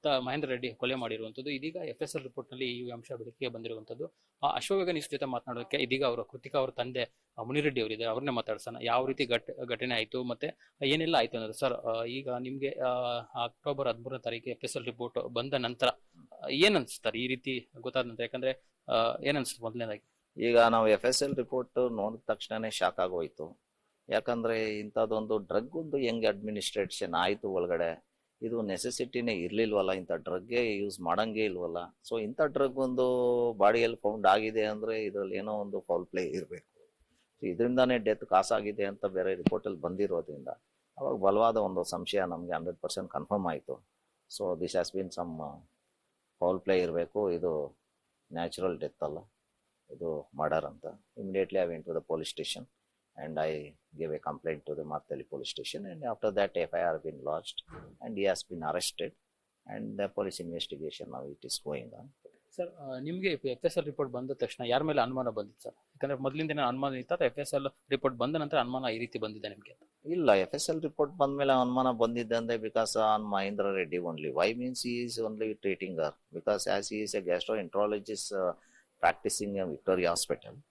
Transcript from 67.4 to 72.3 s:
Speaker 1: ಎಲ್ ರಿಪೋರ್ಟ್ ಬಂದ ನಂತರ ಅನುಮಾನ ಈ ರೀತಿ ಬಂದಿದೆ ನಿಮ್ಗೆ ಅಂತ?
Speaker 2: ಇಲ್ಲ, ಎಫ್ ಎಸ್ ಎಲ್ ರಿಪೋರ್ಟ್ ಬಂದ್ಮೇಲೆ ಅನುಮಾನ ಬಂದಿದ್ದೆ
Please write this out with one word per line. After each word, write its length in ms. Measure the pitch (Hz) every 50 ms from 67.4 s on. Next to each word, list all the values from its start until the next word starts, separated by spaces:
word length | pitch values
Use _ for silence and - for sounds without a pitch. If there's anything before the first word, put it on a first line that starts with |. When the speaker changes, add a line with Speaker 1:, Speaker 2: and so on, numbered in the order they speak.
| 143 - -
Speaker 1:
ಎಲ್ 140 | 139 139 139 _ _ _ _
ರಿಪೋರ್ಟ್ 280 | 135 131 - 135 127
ಬಂದ 180 | 117 123 139 156
ನಂತರ 240 | 160 147 143 160 143
ಅನುಮಾನ 320 | 120 120 127 131 131 120
ಈ 60 | 110 113
ರೀತಿ 200 | 120 117 - 113
ಬಂದಿದೆ 300 | 110 107 104 107 107 104
ನಿಮ್ಗೆ 220 | 101 101 - -
ಅಂತ? 180 | - _ - _ _ _ _ 147 170
Speaker 2:
ಇಲ್ಲ, 160 | 180 160 123 104 98 92
ಎಫ್ 100 | - -
ಎಸ್ 80 | 143 - -
ಎಲ್ 100 | 160 160 165
ರಿಪೋರ್ಟ್ 260 | 147 - - 151 143 185 180
ಬಂದ್ಮೇಲೆ 320 | 139 139 139 139 143 139 131 127
ಅನುಮಾನ 280 | 127 123 123 127 127 131 123 113
ಬಂದಿದ್ದೆ 340 | 117 113 117 120 117 110